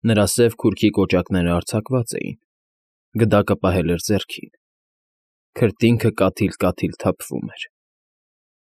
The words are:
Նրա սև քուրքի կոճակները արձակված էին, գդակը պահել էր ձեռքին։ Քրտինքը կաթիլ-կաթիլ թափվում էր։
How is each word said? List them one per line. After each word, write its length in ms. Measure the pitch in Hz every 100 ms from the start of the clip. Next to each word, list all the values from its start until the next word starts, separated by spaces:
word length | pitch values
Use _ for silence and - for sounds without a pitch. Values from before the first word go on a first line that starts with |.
Նրա 220 | 117 107 101
սև 280 | - 117 -
քուրքի 360 | 113 98 107
կոճակները 600 | - 95 90 87 92 87
արձակված 640 | 87 - 110 - 131 117 -
էին, 240 | - - _ _ _ _ _ _ _
գդակը 460 | 110 104 101 90 101
պահել 340 | 95 92 80 85
էր 40 |
ձեռքին։ 480 | - 101 - - - _ _ _ _ _ _ _ _ _ _ -
Քրտինքը 540 | 113 - 113 117 113
կաթիլ-կաթիլ 800 | - 95 - 98 - 92 - 82
թափվում 540 | - 95 90 - 64 -
էր։ 140 | - - _ _ _ _ _ _ _ _ _ _ _